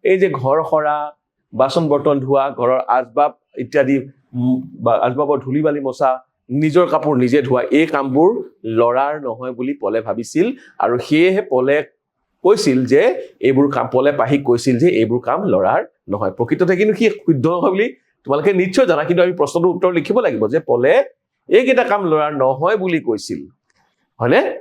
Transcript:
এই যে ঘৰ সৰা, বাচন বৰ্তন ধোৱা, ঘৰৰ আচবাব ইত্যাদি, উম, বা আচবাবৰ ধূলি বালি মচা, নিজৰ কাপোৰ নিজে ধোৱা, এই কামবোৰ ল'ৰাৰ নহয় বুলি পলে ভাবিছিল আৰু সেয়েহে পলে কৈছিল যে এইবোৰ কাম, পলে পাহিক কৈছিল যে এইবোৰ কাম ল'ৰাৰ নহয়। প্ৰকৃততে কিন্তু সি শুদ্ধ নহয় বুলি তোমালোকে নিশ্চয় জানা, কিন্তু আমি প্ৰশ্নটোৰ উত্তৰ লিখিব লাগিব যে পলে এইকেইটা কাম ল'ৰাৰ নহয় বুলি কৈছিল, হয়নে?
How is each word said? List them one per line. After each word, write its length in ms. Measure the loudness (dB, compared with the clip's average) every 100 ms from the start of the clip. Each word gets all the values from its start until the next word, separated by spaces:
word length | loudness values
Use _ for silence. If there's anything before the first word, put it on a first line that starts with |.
এই 140 | 2 2
যে 60 | 2 0
ঘৰ 160 | 0 0 0
সৰা, 260 | -2 0 -4 -6 _ _ _ _
বাচন 300 | -2 0 0 0
বৰ্তন 280 | 0 0 -2
ধোৱা, 240 | 0 0 0 -2
ঘৰৰ 200 | 0 0 0
আচবাব 440 | -2 -2 -2 -2 -2 _ -12
ইত্যাদি, 380 | -2 0 2 0 -4 _ _
উম, 240 | -4 -2 -2 -4 -4 0
বা 80 | 2 0
আচবাবৰ 320 | -2 -2 -2
ধূলি 180 | -2 -2
বালি 180 | -2 -2
মচা, 300 | -6 -2 -2 -2 _ _ -6
নিজৰ 340 | -2 2 2 2
কাপোৰ 200 | 0 0 0
নিজে 220 | 2 2
ধোৱা, 200 | 2 -2 2 0
এই 80 | 2
কামবোৰ 440 | -2 -2 2 2 2 -10 _ -4 0
ল'ৰাৰ 360 | 2 2 -2 -4
নহয় 300 | -8 -10 -10
বুলি 220 | -8 -8 -4
পলে 180 | -4 -4
ভাবিছিল 440 | -4 -8 -4 -2 -2 -4 -18 -6
আৰু 160 | -2 -2
সেয়েহে 420 | 0 2 2 0
পলে 340 | -2 -2 0 -2 -4 _ _ _ _ _
কৈছিল 420 | 2 2 2 0 2
যে 160 | 4 4 0 -10 _ 0
এইবোৰ 200 | 2 2
কাম, 140 | 0 0
পলে 180 | 2 2
পাহিক 300 | 0 0 0
কৈছিল 320 | 2 0 0 2
যে 80 | 2
এইবোৰ 300 | 2 0 -2 -2
কাম 120 | -4 0
ল'ৰাৰ 280 | 0 2 0 -4 _ -8
নহয়। 220 | -4 -4
প্ৰকৃততে 420 | -4 -4 0 0 2
কিন্তু 180 | 0 2
সি 60 | 0
শুদ্ধ 360 | 0 -2 0 0
নহয় 240 | 0 0
বুলি 160 | 0 -4 -6 _ _
তোমালোকে 280 | -4 0 0
নিশ্চয় 320 | 0 0 2 2
জানা, 180 | 2
কিন্তু 180 | 0 2
আমি 100 | 0
প্ৰশ্নটোৰ 380 | 0 -2 0 0 0
উত্তৰ 160 | 0
লিখিব 240 | 0 -2 0
লাগিব 240 | 0 -2 -2
যে 120 | -2
পলে 340 | 0 0 4 2 0 _ _ _ 2
এইকেইটা 340 | 2 4 0
কাম 180 | 2 -2 0
ল'ৰাৰ 200 | 0 0 0
নহয় 340 | 0 0 -2 -2
বুলি 160 | -2 -2
কৈছিল, 400 | -2 -6 -6 -12 -12 _ _ _ _ _ _ _
হয়নে? 220 | 0 2 0 -8